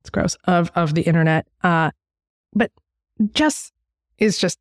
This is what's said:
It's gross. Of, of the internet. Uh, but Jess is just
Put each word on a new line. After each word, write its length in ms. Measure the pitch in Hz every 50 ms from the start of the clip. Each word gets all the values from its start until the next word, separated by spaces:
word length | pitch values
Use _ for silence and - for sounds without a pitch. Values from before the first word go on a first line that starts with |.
It's 100 | _ -
gross. 260 | - 202 196 180 - - _
Of, 260 | - 180 175 170 165 _
of 200 | - 170 156 151
the 80 | 170 165
internet. 440 | 175 165 170 160 160 160 160 - _ _ _ -
Uh, 300 | 185 170 165 160 151 - _ _ _ _ _ _ _ _ _ _ _ -
but 200 | 208 233 - _ _ _ _ _ _ _ _ _ _ 220 208 -
Jess 400 | - 302 302 285 - - - _ _ _ _ _ _ _ _ _ _
is 200 | 214 214 190 -
just 200 | - 180 - _